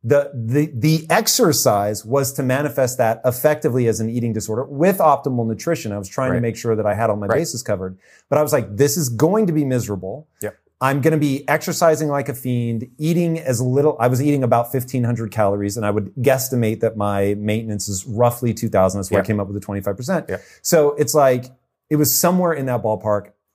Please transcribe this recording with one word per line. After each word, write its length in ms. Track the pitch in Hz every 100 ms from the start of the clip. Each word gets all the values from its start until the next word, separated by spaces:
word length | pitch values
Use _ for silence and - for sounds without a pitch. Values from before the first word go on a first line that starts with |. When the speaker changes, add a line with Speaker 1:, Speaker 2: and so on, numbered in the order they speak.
Speaker 1:
the, 280 | 117 143 143
the, 380 | 139 113 135 156
the 320 | 123 151 160 160
exercise 960 | 175 220 - 208 131 131 101 101 104 107
was 260 | 131 131
to 100 | -
manifest 540 | 127 131 147 127 127 123
that 200 | 113 113 131
effectively 640 | 123 151 151 151 123 120
as 120 | 104
an 100 | 110
eating 220 | 120 117
disorder 300 | 107 104 110
with 340 | 135 143 180 196
optimal 460 | 160 139 143 123 113
nutrition. 460 | 107 - 165 110
I 60 | 101
was 100 | 95
trying 240 | - 131
Speaker 2:
Right. 60 | 127
Speaker 1:
to 40 |
make 140 | 120 -
sure 200 | 120 110
that 100 | 107
I 80 |
had 160 | 101 113
all 80 | 104
my 100 | 101
Speaker 2:
Right. 120 | 117
Speaker 1:
bases 220 | 165 -
covered, 360 | - 98 92 92 _ _ _
but 100 | 143
I 20 |
was 120 | 151
like, 240 | 147 98 101
"This 180 | 143 180
is 120 | 135
going 360 | 113 156 214 208
to 60 |
be 120 | 156 139
miserable." 600 | 127 98 98 92 127 - _
Speaker 2:
Yep. 140 | 104 - _ _
Speaker 1:
I'm 200 | 131 143
gonna 160 | 135 156
be 260 | 147 135 -
exercising 580 | 156 170 165 165 151 151
like 220 | 143 135
a 40 |
fiend, 540 | 123 127 123 117 113 123 _
eating 400 | 156 170 170 165
as 220 | 135 120
little. 380 | 127 131 151 143
I 80 | 123
was 140 | 127
eating 200 | 147 143
about 280 | 123 120 120
fifteen 320 | 135 123 131
hundred 280 | 120 117 113
calories, 440 | 110 101 101 101 107
and 100 | 104
I 60 |
would 240 | 104 98 -
guesstimate 640 | 127 131 - 123 110 110
that 160 | 113 107
my 380 | 104 101 101 104
maintenance 520 | 104 110 110 104 104
is 160 | 95 135
roughly 460 | 107 120 120 120
two 160 | 113 113
thousand. 300 | 98 95 95
That's 120 | 95
where 60 | 101
I 40 |
Speaker 2:
Yep. 40 | 95
Speaker 1:
came 120 | 104
up 60 | 98
with 80 | 101
the 40 |
twenty-five 380 | 98 101 98 98
percent. 300 | 123 180 -
Speaker 2:
Yep. 120 | 139 - -
Speaker 1:
So 300 | - 165 147
it's 220 | 143 135
like, 340 | 156 135 127 123 _ _ _ _
it 80 | 151
was 200 | 147 -
somewhere 360 | 175 185 180
in 140 | 151 135
that 140 | 123
ballpark. 500 | 110 107 110 104 - _ _